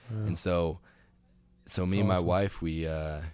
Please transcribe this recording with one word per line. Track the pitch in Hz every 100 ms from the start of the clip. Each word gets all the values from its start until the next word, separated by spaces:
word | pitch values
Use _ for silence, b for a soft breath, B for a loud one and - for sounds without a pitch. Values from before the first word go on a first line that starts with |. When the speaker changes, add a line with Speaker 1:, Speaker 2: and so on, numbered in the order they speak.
| B
Speaker 1:
Wow. | 110 104
Speaker 2:
And | 85
so, | 92 87 82 78 b b b b _ _ _ _ -
so | -
Speaker 1:
That's | 92
Speaker 2:
me | 98
and | 101
my | 90
Speaker 1:
awesome. | 85
Speaker 2:
wife, | 90 98 -
we, | 82 80 80
uh, | 78 78 76 80